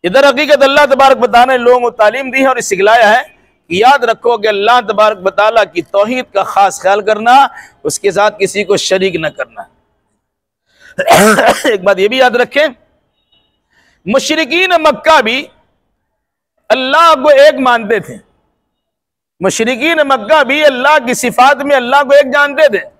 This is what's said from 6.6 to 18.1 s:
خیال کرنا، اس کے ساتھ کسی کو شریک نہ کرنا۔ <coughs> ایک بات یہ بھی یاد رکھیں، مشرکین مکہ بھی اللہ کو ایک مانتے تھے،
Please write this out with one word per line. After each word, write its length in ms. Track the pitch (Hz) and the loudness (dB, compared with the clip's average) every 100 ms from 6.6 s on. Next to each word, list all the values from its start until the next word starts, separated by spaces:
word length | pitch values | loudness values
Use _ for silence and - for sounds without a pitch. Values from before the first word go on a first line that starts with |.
| 196 - | -2 -2
خیال 200 | 185 202 | -2 -2
کرنا، 460 | 202 214 226 262 269 - - _ | -2 -2 2 2 2 -4 -20 _
اس 180 | 147 - | -10 -6
کے 100 | 196 | -4
ساتھ 240 | 180 208 208 | -2 -2 -2
کسی 260 | 190 202 | -6 -4
کو 120 | 202 202 | -2 -4
شریک 400 | - 190 190 165 | -2 -2 -2 -4
نہ 100 | 156 | -8
کرنا۔ 360 | 143 127 - - _ _ _ _ _ _ _ _ _ _ _ - - | -10 -14 -14 -20 _ _ _ _ _ _ _ _ _ _ _ -20 -8
<coughs> 680 | - - 208 214 240 - | 0 2 4 2 0 0
ایک 180 | 302 214 | -2 -2
بات 160 | 185 190 | 0 0
یہ 100 | 190 | 0
بھی 80 | 262 | 2
یاد 140 | 254 | 0
رکھیں، 360 | 233 240 285 302 - _ _ _ _ _ _ _ _ _ _ _ _ 175 | 0 -2 0 -2 -4 _ _ _ _ _ _ _ _ _ _ _ _ -4
مشرکین 640 | 254 262 311 294 330 370 | -4 -2 -4 -2 -2 0
مکہ 520 | 339 311 262 302 311 | 0 0 0 2 2
بھی 240 | 220 254 302 _ _ _ _ _ _ _ _ _ _ _ _ | 2 -6 -8 _ _ _ _ _ _ _ _ _ _ _ _
اللہ 460 | 240 262 294 339 | -4 0 2 2
کو 140 | 302 285 | 2 2
ایک 260 | 269 294 | 4 4
مانتے 440 | 269 254 240 214 220 | 4 -2 -2 -2 -6
تھے، 180 | - | -6